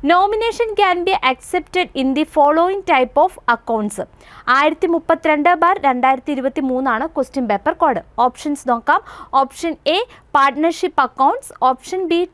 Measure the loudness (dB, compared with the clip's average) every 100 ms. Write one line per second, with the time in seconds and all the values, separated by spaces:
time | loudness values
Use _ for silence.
0 | 2 2 2 0 -4 -2 -4 0 0 2
1 | 0 0 -2 -4 -4 -6 -4 -4 -4 -2
2 | -2 -2 -2 2 2 2 0 -2 0 0
3 | 2 2 0 -2 -4 -4 -2 -4 -4 -8
4 | -12 _ -20 -14 0 2 2 0 -2 -2
5 | 0 -2 0 2 2 4 2 2 0 2
6 | 0 0 -2 -4 -2 -2 -2 -2 -2 -2
7 | -2 -4 -4 -4 -2 -2 -2 0 0 0
8 | -6 -2 -2 0 -6 -6 -2 -2 0 0
9 | -2 -20 -4 -2 -2 -4 -6 -4 -2 -2
10 | -4 -12 _ 2 2 2 -2 -2 -4 -2
11 | -2 0 0 0 -8 -2 -2 -2 -6 -6
12 | -2 -2 -2